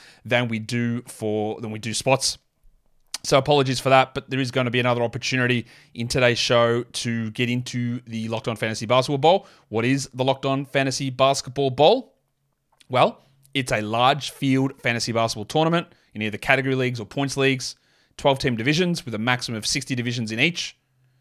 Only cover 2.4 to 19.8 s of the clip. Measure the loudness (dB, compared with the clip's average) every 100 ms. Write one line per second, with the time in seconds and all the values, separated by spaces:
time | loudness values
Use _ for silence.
2.4 | _ _ _ _ _ _ _ -10 2 2
3.4 | 4 4 2 0 4 4 4 -2 -6 -4
4.4 | -2 -2 -2 0 0 0 -2 -4 -4 0
5.4 | 2 0 -4 -14 _ -8 -4 2 2 4
6.4 | 2 4 4 2 -4 -6 -4 -4 -4 -2
7.4 | -2 -2 -4 -4 -4 -6 -8 -8 -6 -6
8.4 | -4 -4 -4 -4 0 2 2 2 4 4
9.4 | 0 -20 -8 -2 0 0 -2 -2 0 0
10.4 | 0 -2 -2 -2 -2 -2 -4 2 2 2
11.4 | -4 -2 0 6 6 6 0 _ _ _
12.4 | _ _ _ _ -2 2 2 2 _ _
13.4 | _ -6 -2 -2 0 2 2 2 -4 -4
14.4 | 0 2 0 -2 -4 -2 -2 0 -2 -4
15.4 | -4 0 2 0 -2 _ _ -6 -6 -4
16.4 | 0 0 2 0 -2 -4 -8 -4 -2 2
17.4 | 2 0 -4 -14 _ _ _ -2 0 2
18.4 | 0 -2 0 0 0 -2 -6 -4 -2 -2
19.4 | -2 -6 -4 -4